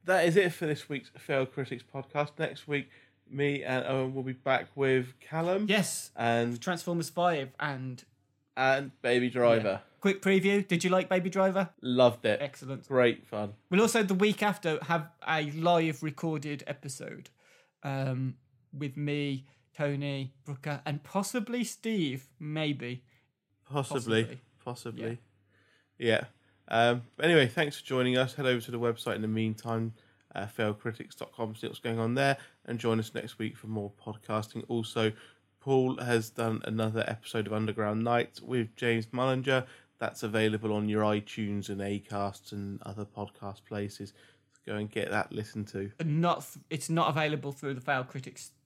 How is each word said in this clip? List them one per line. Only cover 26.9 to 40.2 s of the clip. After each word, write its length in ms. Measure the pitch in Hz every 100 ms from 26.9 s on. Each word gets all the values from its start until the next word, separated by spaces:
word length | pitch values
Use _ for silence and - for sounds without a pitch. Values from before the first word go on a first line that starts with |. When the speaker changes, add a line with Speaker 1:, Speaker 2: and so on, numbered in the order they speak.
| 120 117
Speaker 1:
but 100 | -
anyway, 220 | 160 165 123
thanks 320 | 170 147 -
for 60 |
joining 320 | - 131 127 127
us. 180 | 127
Head 100 | 135
over 160 | 131 123
to 100 | 117
the 80 | 120
website 360 | 117 117 -
in 80 | 110
the 40 | 110
meantime, 680 | 110 110 110 117 113 113 113 _ _ _
uh, 100 | -
failed 340 | 104 - 107 104
critics 360 | 120 110 -
dot 160 | - -
com, 200 | - 113
see 100 | 110
what's 140 | 117 -
going 180 | 120 113
on 160 | 113
there, 240 | 123 139 139 - _
and 140 | - 117
join 200 | 117 110
us 160 | 110
next 240 | 113 110 -
week 180 | 110 -
for 80 |
more 260 | 110 110 101 -
podcasting. 580 | - 104 - 110 107 113 -
Also, 440 | 120 110 120 110 107 - _ _ _
Paul 380 | 135 135 131 131
has 320 | 123 120 110
done 320 | - 113 113
another 380 | - 110 110 110 -
episode 400 | 113 - 113 104
of 60 |
Underground 500 | 107 110 104 104 107
Nights 380 | 117 120 - -
with 340 | - 127 110
James 320 | - 123 113 113
Mullinger. 580 | 127 131 131 131 131 127 - _ _
That's 220 | 117 -